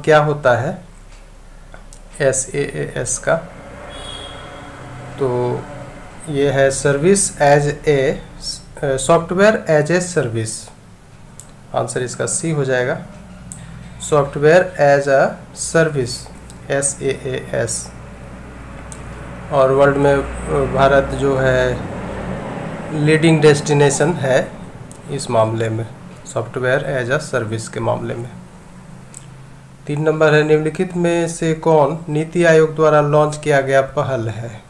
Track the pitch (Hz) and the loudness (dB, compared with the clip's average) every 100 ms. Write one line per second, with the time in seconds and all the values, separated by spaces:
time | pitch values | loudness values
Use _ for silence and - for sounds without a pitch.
0 | - 151 151 147 131 117 135 196 - - | 4 4 4 2 2 2 0 -6 -14 -20
1 | - - - - - - - - - - | -20 -20 -20 -20 -20 -20 -20 -20 -20 -20
2 | - - 139 131 - 143 143 147 147 - | -20 -2 0 0 -4 -4 -6 -6 -6 -6
3 | 123 - - 165 - - - - - - | -6 -4 0 -2 -2 -16 -18 -16 -16 -14
4 | - - - - - - - - - - | -14 -14 -14 -16 -16 -16 -16 -16 -16 -16
5 | - - 135 123 123 123 - - - - | -14 -4 -2 -2 -2 -4 -8 -14 -16 -16
6 | - - 160 143 143 135 135 135 143 143 | -18 -16 -6 0 2 4 2 2 0 2
7 | 165 196 - - 143 147 143 143 - 139 | 4 4 2 2 4 6 4 -2 0 2
8 | 135 196 - - - - - - 143 135 | 2 -2 -10 -14 -12 -12 -14 -8 -4 -2
9 | - 170 170 180 208 214 - 151 147 180 | 2 2 2 2 4 2 2 2 2 0
10 | 180 - 120 110 110 - - - - - | 0 -2 -2 -4 -6 -8 -14 -20 -20 -20
11 | - - - - - - - 127 120 135 | -20 -20 -20 -20 -20 -20 -8 -6 -4 -4
12 | 123 - 123 - 165 151 131 127 123 165 | -6 -6 -4 -4 -2 -2 0 0 -2 -4
13 | - - - - - - - - - - | -8 -18 -20 -18 -16 -16 -16 -16 -16 -14
14 | - 151 143 147 151 175 180 - 143 143 | 0 0 2 2 6 6 4 2 4 4
15 | 143 135 190 - - - - 170 160 143 | 4 4 2 -2 -14 -10 -2 2 2 0
16 | 117 - - - - - - 139 139 - | -4 -6 -12 -18 -18 -18 -4 -2 -2 -4
17 | 139 135 135 127 - 127 117 - - - | -4 -4 -6 -8 -6 -4 -4 -6 -10 -16
18 | - - - - - - - - - - | -18 -18 -18 -16 -16 -16 -16 -16 -14 -14
19 | - - - - - 143 131 135 143 139 | -14 -14 -14 -14 -4 2 4 6 6 6
20 | 143 139 135 - - 151 135 131 135 139 | 4 2 0 -8 -2 -2 0 2 4 4
21 | 135 131 135 131 131 127 127 123 - - | 2 -2 0 2 2 2 2 -2 -6 -10
22 | - - - - - - - - - 156 | -10 -10 -8 -8 -8 -10 -10 -10 -8 -2
23 | 151 156 165 160 151 147 - 143 143 139 | 2 4 4 6 6 6 2 4 4 4
24 | 151 160 131 131 185 - - - - - | 0 0 2 2 0 -8 -16 -16 -18 -18
25 | - 143 - 117 110 113 113 110 113 - | -10 -8 0 2 2 0 -2 -2 -6 -12
26 | - - - - 113 135 127 135 - 139 | -18 -18 -8 -8 -6 -4 0 0 0 -4
27 | 120 139 - 127 110 110 - - 113 117 | -2 -2 -2 -4 -4 -6 -6 -6 -2 -2
28 | 117 117 117 - - - - - - - | -4 -8 -10 -12 -18 -20 -20 -20 -20 -20
29 | - - - - - - - - - 147 | -20 -20 -20 -20 -20 -20 -20 -18 -8 -2
30 | 156 156 156 151 151 151 156 156 180 175 | 0 4 4 4 4 2 2 -2 -4 0
31 | 175 170 170 170 165 160 165 156 143 160 | 0 2 0 -2 -2 0 4 4 4 0
32 | - 151 160 175 170 160 156 147 156 151 | -4 -2 -2 2 6 6 4 4 4 4
33 | 147 151 151 147 147 139 135 135 135 - | 4 4 2 0 0 2 4 2 2 -2
34 | 135 131 110 110 120 113 | -2 -2 -4 -6 -12 -14